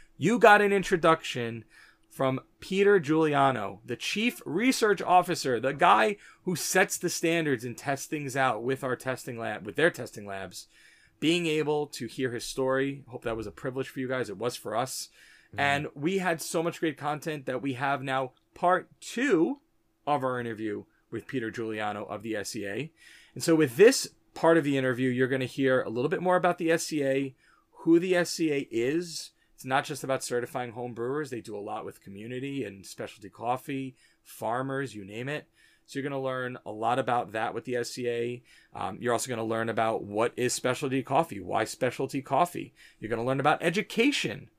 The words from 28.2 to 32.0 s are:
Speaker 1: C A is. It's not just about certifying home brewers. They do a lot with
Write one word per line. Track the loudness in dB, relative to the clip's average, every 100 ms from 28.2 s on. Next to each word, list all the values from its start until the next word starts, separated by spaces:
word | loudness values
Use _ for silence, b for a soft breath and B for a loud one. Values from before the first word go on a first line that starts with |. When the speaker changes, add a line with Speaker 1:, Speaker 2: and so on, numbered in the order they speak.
| 2
Speaker 1:
C | 0 0
A | 0 -2
is. | 0 2 0 -2 -10 -14 _ _ -14
It's | -2
not | -2 0
just | -4
about | -2 -2
certifying | -2 -4 -4 -6 -8
home | -8 -10
brewers. | -6 -4 -4 -6
They | -8
do | -10 -10
a |
lot | -8 -8 -10
with | -14